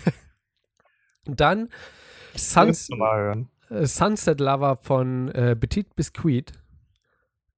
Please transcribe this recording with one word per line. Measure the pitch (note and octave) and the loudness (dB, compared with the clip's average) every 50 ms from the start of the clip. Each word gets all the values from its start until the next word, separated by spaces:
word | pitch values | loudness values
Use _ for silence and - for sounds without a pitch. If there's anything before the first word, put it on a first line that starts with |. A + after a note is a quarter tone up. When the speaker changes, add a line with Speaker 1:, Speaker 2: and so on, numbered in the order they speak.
| - F3 - - - - _ _ | 2 -2 -4 -4 -14 -20 _ _
Speaker 1:
<laughs> | _ _ _ _ _ _ _ _ _ _ _ _ _ _ _ _ _ | _ _ _ _ _ _ _ _ _ _ _ _ _ _ _ _ _
Dann | - C#3 - D3+ D3 F#3 G#3+ A3+ A#3 - - - - - - - - - - - - - | -12 -2 2 2 2 2 2 -2 -8 -12 -18 -20 -20 -20 -20 -20 -20 -20 -20 -20 -16 -8
Suns-, | - - - - E3+ F3+ A3 E3+ - - - | -4 -4 2 4 6 6 6 4 0 -4 -8
Speaker 2:
Musst | - | -4
du | |
mal | A#2 A2 A2 A2 G#2+ | -2 0 0 2 2
hören. | G2+ G#2 G#2 A2 B2 - _ _ _ _ | 0 -2 -2 -4 -6 -10 _ _ _ _
Speaker 1:
äh, | - G#3 E3 | -4 -2 -2
Sunset | C3+ - - F3 G#3 G#3+ G3+ - - D#3 C#3 | 0 0 2 2 2 0 0 0 0 0 0
Lover | C#3 C3+ C#3 C3+ C#3 C#3 C3+ | 0 0 0 0 0 0 0
von, | - - - C#3 C3 B2+ B2+ B2+ B2+ B2+ C3+ - | -2 -2 0 0 0 0 0 -2 -4 -4 -4 -2
äh, | B2+ A#2+ A#2+ A#2+ | 0 2 2 2
Petit | A2+ - - - G3+ G3+ - _ | 0 -2 -4 -4 -6 -6 -6 _
Biscuit. | - D#3 - - - - E3+ C3 A#2+ D3 - - - _ _ - - _ _ _ _ _ _ _ _ _ _ _ _ _ _ _ | -6 -6 -6 -6 -4 0 0 0 0 -2 -6 -16 -20 _ _ -20 -20 _ _ _ _ _ _ _ _ _ _ _ _ _ _ _